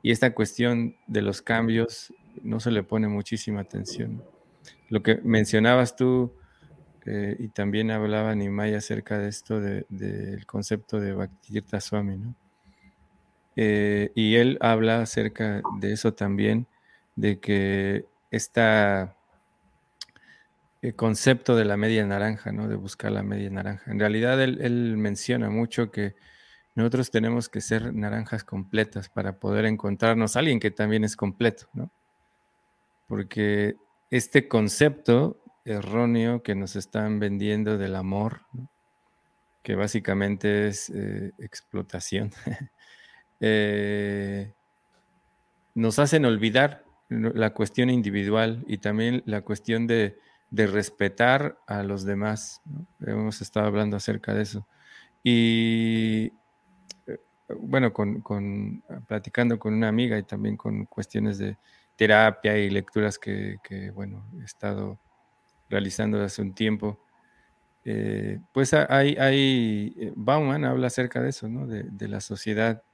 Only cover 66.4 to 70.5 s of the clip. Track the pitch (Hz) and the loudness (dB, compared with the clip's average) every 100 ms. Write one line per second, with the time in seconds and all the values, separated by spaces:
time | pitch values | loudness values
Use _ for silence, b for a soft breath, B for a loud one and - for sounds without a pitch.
66.4 | 98 92 110 107 104 104 _ b b b | -8 -2 -2 0 -4 -8 _ b b b
67.4 | b _ _ _ 120 107 104 104 104 101 | b _ _ _ -6 -4 -2 -4 -6 -8
68.4 | - - 135 151 - 135 143 143 135 139 | -6 -2 4 4 4 4 4 2 2 4
69.4 | 135 127 113 107 104 - 110 - 110 147 | 4 2 0 -2 -4 -8 -10 -4 0 2
70.4 | 143 | 2